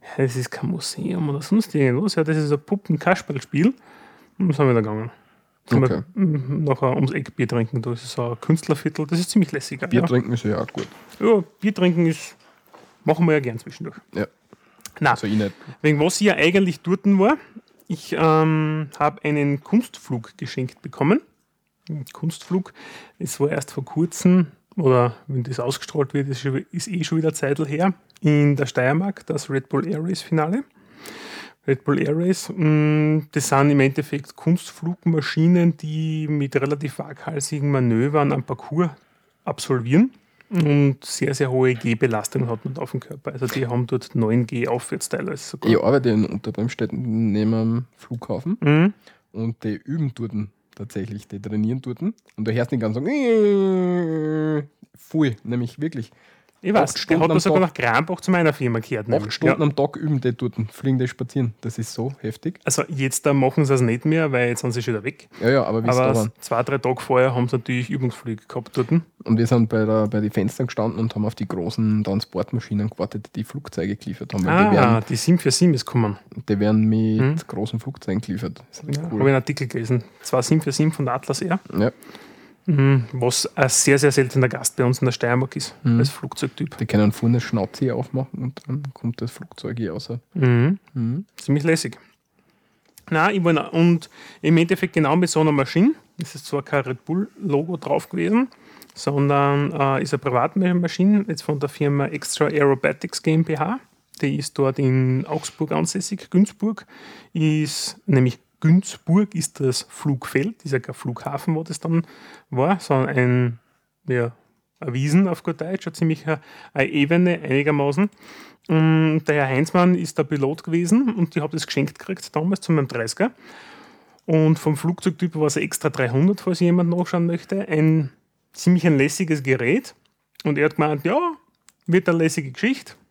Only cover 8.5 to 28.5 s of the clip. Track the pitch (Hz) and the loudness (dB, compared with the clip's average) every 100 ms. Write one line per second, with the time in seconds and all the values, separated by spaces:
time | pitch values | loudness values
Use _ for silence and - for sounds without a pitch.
8.5 | 160 - 156 160 156 151 170 175 220 170 | 0 2 -2 -2 -6 -2 -2 0 2 2
9.5 | 147 - 135 - 120 - 123 - 120 107 | -2 -8 -10 0 0 2 0 0 -4 -2
10.5 | 104 - - - - - - 208 214 170 | -4 -4 -8 -12 -14 -20 -2 2 2 2
11.5 | _ 202 208 180 170 165 156 - - _ | _ -4 2 2 4 2 0 -8 -20 _
12.5 | _ _ - - _ - 156 170 151 127 | _ _ -20 -20 _ -2 2 4 2 0
13.5 | 113 - - - - _ - 104 _ _ | -8 -14 -14 -14 -14 _ -6 -6 _ _
14.5 | - _ _ - - 147 113 104 107 101 | -20 _ _ -20 -2 0 2 0 0 0
15.5 | - - 131 151 147 160 - 208 156 156 | -6 -20 -2 0 2 2 2 2 4 4
16.5 | 190 190 165 - 190 202 196 202 302 - | 4 2 -2 -2 0 4 4 4 2 -4
17.5 | - _ _ _ 160 - 165 160 156 160 | -20 _ _ _ -10 -6 0 4 4 4
18.5 | 156 156 156 147 - 147 151 151 147 143 | 2 0 -4 -6 -2 -2 -2 -2 0 0
19.5 | 143 - 214 - - - 123 - - 123 | -2 0 0 0 -12 -8 -8 -8 -14 -10
20.5 | - 131 - - - 139 247 _ _ _ | -6 -6 -8 -18 -2 2 2 _ _ _
21.5 | _ _ _ - 156 131 - 160 - - | _ _ _ -12 -10 -10 -8 -8 -8 -4
22.5 | 180 185 - - - - _ - - 143 | -4 -4 -16 -20 -20 -20 _ -10 -2 -2
23.5 | 156 135 - 131 - 170 - 180 185 165 | -2 -6 -10 -8 -2 -4 2 4 4 2
24.5 | _ _ - 143 127 120 117 - 135 123 | _ _ 0 4 4 4 -2 -6 -6 -4
25.5 | 123 120 135 - 156 135 143 139 127 135 | -6 -4 -6 -6 -4 -2 -2 -4 -4 -4
26.5 | 131 196 175 - 180 156 160 160 156 139 | -4 -6 -10 -6 -6 -2 0 0 -2 -4
27.5 | 139 135 147 190 180 _ _ 156 147 147 | -2 -4 0 0 -2 _ _ 2 4 4